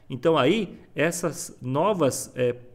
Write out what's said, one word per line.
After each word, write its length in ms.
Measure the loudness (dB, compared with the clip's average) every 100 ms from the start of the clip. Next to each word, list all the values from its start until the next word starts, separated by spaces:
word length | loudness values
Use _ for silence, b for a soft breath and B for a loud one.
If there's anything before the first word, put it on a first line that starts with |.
| -12
Então, 280 | -2 2 4
aí, 420 | 4 2 -2 B B -2
essas 640 | -2 0 -4 -6 -12 -12
novas, 680 | -4 0 0 2 0 0 -8
eh, 220 | -2 -2 -2 -10